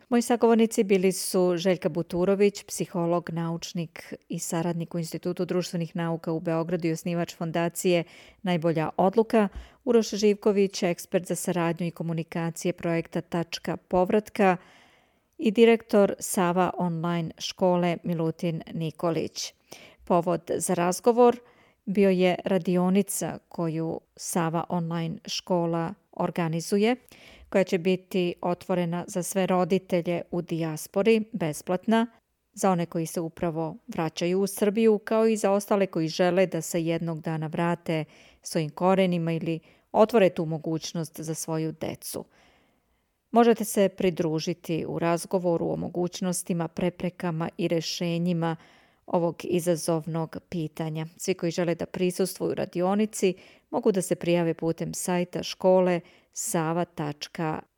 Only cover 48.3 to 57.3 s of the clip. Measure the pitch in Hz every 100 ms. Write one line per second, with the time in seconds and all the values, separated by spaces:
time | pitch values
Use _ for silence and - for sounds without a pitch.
48.3 | 170 165 160 - _ _ _ - 185 170
49.3 | - - 175 170 160 - 165 160 160 160
50.3 | - - 175 156 - 160 156 160 - -
51.3 | 185 170 160 170 165 - 180 180 180 185
52.3 | - - - - 175 180 208 214 - 190
53.3 | 175 - _ - 277 240 190 - 175 170
54.3 | 175 165 160 165 165 160 160 - 180 175
55.3 | - 165 - 190 185 180 175 - _ _
56.3 | - - 175 160 170 165 - 147 147 -